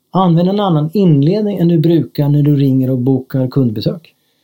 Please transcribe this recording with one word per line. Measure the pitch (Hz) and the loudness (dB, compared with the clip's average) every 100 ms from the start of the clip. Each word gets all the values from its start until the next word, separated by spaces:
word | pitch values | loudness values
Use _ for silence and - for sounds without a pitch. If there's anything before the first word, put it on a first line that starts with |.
| _ | _
Använd | 180 185 165 175 | 0 2 2 0
en | 202 | 0
annan | 202 151 151 | -2 -2 -2
inledning | 208 185 143 143 208 208 202 | 0 2 2 2 0 -4 -2
än | 170 | 0
du | 170 | 2
brukar | 165 170 123 - 143 | 2 0 -2 -2 0
när | 147 | 0
du | 147 143 | 2 2
ringer | 139 131 131 | 2 0 0
och | 131 | -2
bokar | 123 131 - 135 127 | 0 -2 -4 -4 -2
kundbesök. | 143 123 107 160 - - _ _ _ | -2 -2 -2 -6 -8 -12 _ _ _